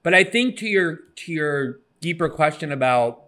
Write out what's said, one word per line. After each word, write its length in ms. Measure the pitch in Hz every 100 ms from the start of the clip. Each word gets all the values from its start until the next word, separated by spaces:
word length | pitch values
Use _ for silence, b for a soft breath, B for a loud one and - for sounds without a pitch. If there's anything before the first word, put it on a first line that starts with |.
But 140 | 170 185
I 80 |
think 340 | 190 233 254 -
to 80 | 220
your, 300 | 196 175 - _ -
to 160 | -
your 480 | 160 147 143 135 139 _ _
deeper 260 | 165 170 160
question 440 | - 156 156 151
about 540 | 139 131 123 120 120